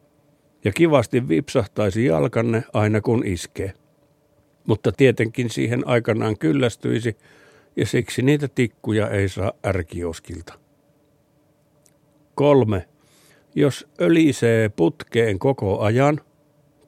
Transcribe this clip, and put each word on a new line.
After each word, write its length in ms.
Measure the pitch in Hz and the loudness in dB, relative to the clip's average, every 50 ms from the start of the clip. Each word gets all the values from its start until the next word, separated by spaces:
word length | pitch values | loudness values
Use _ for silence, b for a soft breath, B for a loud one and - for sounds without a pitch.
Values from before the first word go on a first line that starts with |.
| _ _ _ _ _ _ _ _ _ _ _ _ _ | _ _ _ _ _ _ _ _ _ _ _ _ _
Ja 80 | 107 | -4
kivasti 560 | 101 - 170 170 151 135 110 - - 123 123 | 2 2 2 4 4 2 2 2 -2 -2 0
vipsahtaisi 760 | 147 160 156 139 - - 135 104 - _ - 110 101 90 110 120 | 0 -2 -2 -2 0 -2 -2 -2 -2 _ -2 -2 -2 0 0 0
jalkanne 580 | 135 - 76 71 135 - 113 113 117 113 110 - - - | 0 0 0 -2 -2 -2 -2 -2 0 -2 -2 -4 -2 -2
aina 280 | 110 107 107 107 107 | 0 0 2 0 0
kun 240 | 101 120 117 117 - | 0 0 0 0 0
iskee. 480 | 107 92 85 - - _ - 92 101 - _ _ _ _ _ _ _ _ _ _ _ _ _ _ _ _ _ _ | -2 -4 -6 -8 -12 _ -8 -8 -8 -10 _ _ _ _ _ _ _ _ _ _ _ _ _ _ _ _ _ _
Mutta 240 | - 113 - - 120 | -4 -4 0 0 -4
tietenkin 580 | 101 - 139 127 113 - 117 110 - - 123 117 | 2 4 4 4 4 2 -2 -4 -2 -4 -6 -4
siihen 380 | - 139 135 117 120 127 127 | -4 -4 -4 -2 -2 -4 -2
aikanaan 500 | 139 127 120 - 120 110 110 113 110 107 | 0 0 0 0 0 -2 -2 -2 -2 -4
kyllästyisi, 800 | - - 156 156 139 127 117 - - - 127 120 117 113 117 104 b b b b b b b b b b b b | -2 -2 -2 0 0 0 -2 -2 -4 -4 -4 -4 -2 -4 -6 -8 b b b b b b b b b b b b
ja 100 | - 123 | -4 -4
siksi 360 | 104 - 127 117 - - - | 0 0 -2 -2 -2 -4 0
niitä 260 | 123 135 151 147 147 | 2 2 2 2 0
tikkuja 600 | 131 - - 127 110 - _ - 123 107 110 101 117 | -4 -2 -2 -2 -2 -2 _ -6 -2 0 0 0 0
ei 200 | - 101 101 95 | 0 -2 -2 -2
saa 220 | - 104 95 104 - - - | -2 -4 -4 -4 -6 -4 -4
ärkioskilta. 880 | 104 92 92 85 - - 87 87 85 80 - - - 85 82 85 - - - _ _ _ _ _ _ _ _ _ _ _ _ _ _ _ _ _ _ _ _ _ _ _ _ _ _ _ _ _ _ _ _ _ _ _ | -2 -2 -2 -4 -6 -8 -8 -6 -6 -8 -10 -14 -14 -14 -14 -14 -18 -20 -20 _ _ _ _ _ _ _ _ _ _ _ _ _ _ _ _ _ _ _ _ _ _ _ _ _ _ _ _ _ _ _ _ _ _ _
Kolme. 500 | - 139 147 143 135 120 107 101 92 - - _ b b b b b b b b b b b b | 0 2 4 6 6 4 4 0 -2 -4 -8 _ b b b b b b b b b b b b
Jos 320 | 147 147 143 - - - _ _ - | 0 0 0 0 -4 -14 _ _ -2
ölisee 680 | 180 175 170 165 160 147 127 - - 117 113 113 110 107 | 0 2 4 4 4 2 2 2 2 2 2 2 2 0
putkeen 680 | - - 165 165 - - - - - 117 117 113 101 95 | 0 0 0 0 0 -4 -16 -4 0 0 0 2 0 0
koko 400 | - 135 135 - 120 95 98 117 | 0 -2 -2 0 -2 -2 -2 0
ajan, 420 | 110 104 110 127 139 143 151 151 - _ _ _ _ _ _ _ _ _ _ _ _ | 0 0 2 4 2 2 0 -2 -8 _ _ _ _ _ _ _ _ _ _ _ _